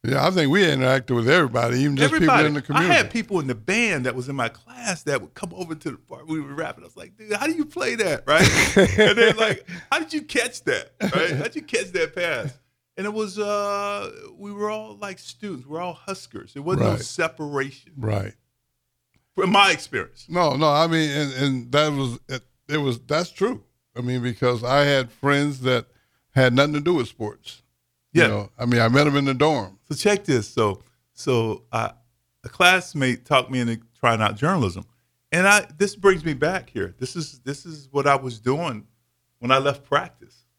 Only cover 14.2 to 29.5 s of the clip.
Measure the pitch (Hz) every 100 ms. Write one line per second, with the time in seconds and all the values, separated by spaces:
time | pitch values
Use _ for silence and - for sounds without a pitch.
14.2 | - - 202 202 208 214 220 202 202 185
15.2 | - - 208 147 127 156 180 160 - 190
16.2 | - 104 - 139 147 185 110 107 117 -
17.2 | 160 165 147 143 139 - _ 143 110 104
18.2 | 98 - _ _ _ _ _ _ _ _
19.2 | _ - 185 196 196 160 - 120 85 _
20.2 | - 170 165 131 156 147 165 165 151 143
21.2 | 143 127 139 131 120 139 151 143 131 117
22.2 | - 131 _ _ - 151 139 120 - 151
23.2 | 175 - 208 220 _ _ _ - 123 127
24.2 | 123 113 123 120 120 139 143 139 127 _
25.2 | 143 143 147 135 127 123 - _ _ _
26.2 | _ - 127 123 147 147 151 170 117 -
27.2 | 104 - - - _ _ _ _ _ 160
28.2 | 143 104 101 - 120 120 113 131 147 143
29.2 | 139 131 151